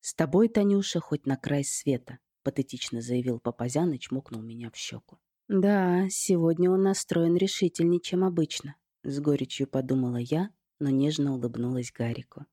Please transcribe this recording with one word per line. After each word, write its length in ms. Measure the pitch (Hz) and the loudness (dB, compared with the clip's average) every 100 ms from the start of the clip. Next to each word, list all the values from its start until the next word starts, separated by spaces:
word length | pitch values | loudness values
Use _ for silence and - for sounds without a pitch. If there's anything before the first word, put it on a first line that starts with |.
«С 140 | - | -12
тобой, 340 | - 160 170 226 | -2 2 4 4
Танюша, 520 | 226 202 196 196 170 | 4 4 4 2 -4
хоть 260 | - 147 - | -4 -4 -2
на 100 | 135 | -4
край 280 | - 143 | 0 -2
света», 560 | 139 - - 127 - 131 _ _ - | 0 -2 0 -2 -2 -20 _ _ -6
патетично 540 | - 131 123 - 117 | -4 -4 -6 -8 -8
заявил 380 | 120 123 123 117 | -2 -2 -2 -2
Папазян 520 | 120 - 120 143 175 | -4 -4 -2 0 0
и 60 | 135 | -2
чмокнул 420 | - 131 - 113 | -6 -8 -6 -12
меня 300 | 113 117 117 | -12 -12 -12
в 60 | - | -12
щеку. 420 | - 117 _ - _ _ _ | -12 -14 _ -20 _ _ _
«Да, 600 | 202 196 202 185 180 190 | 2 4 4 4 2 0
сегодня 640 | - - 180 165 170 180 | -2 0 2 4 4 4
он 120 | 185 | 4
настроен 540 | 196 196 - 175 170 175 | 4 2 -2 0 2 2
решительнее, 640 | 190 - 180 - 170 175 | 0 0 -2 2 2 2
чем 240 | - 180 | 0 0
обычно», 500 | 190 170 156 - 143 - _ _ | 0 0 -2 -4 -10 -18 _ _
с 180 | - 139 | -6 -2
горечью 460 | 147 143 131 - 139 | 0 0 -2 -4 -2
подумала 500 | 135 127 135 123 120 | -2 0 0 0 -2
я, 320 | 120 156 196 _ _ _ | -2 -2 -2 _ _ _
но 80 | 143 | 0
нежно 460 | 135 143 156 143 | 2 2 2 -2
улыбнулась 580 | 131 120 117 123 127 120 | 0 -4 -4 -4 -4 -6
Гарику. 540 | - 117 117 - - 143 | -4 -4 -4 -10 -20 -20